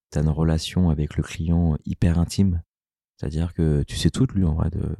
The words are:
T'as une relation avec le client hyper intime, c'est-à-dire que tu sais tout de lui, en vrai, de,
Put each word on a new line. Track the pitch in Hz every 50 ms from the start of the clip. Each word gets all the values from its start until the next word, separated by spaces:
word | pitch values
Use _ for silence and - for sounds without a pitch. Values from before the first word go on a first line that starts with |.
| _ _
T'as | - 76
une | 76 78
relation | 76 78 80 82 80 80 - - - 90 92 82
avec | 76 76 73 - -
le | - 73
client | - - 90 82 85 85 85 87 80 76 - -
hyper | - 87 - - 87 80 85
intime, | 82 - - - 98 95 87 82 - _ _ _ _ _ _ _ _ _ _
c'est-à-dire | - - - - 82 85 87 -
que | - 82 78 73 71 69
tu | - -
sais | - - 82
tout | - - 131
de | - -
lui, | 95 95
en | 80 76
vrai, | 80 82 -
de, | - - - - -